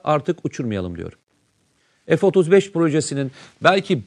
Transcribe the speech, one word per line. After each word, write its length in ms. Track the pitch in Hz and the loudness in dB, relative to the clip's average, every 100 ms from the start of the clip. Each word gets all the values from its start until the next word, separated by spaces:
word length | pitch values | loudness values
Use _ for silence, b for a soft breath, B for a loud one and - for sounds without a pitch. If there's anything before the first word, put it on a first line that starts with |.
artık 400 | 147 151 - 165 | 0 0 -2 -6
uçurmayalım 520 | - - 120 98 90 85 | -6 -6 -4 -4 -6 -8
diyor. 160 | 87 - _ _ _ _ _ _ _ _ - | -12 -14 _ _ _ _ _ _ _ _ -2
F 200 | 165 190 | 2 4
otuz 240 | 190 160 | 2 4
beş 220 | 196 196 | 2 2
projesinin 600 | 165 165 151 - 139 135 B B _ | 0 0 0 -2 -4 -6 B B _
belki 400 | 160 196 - 147 | 2 2 0 -4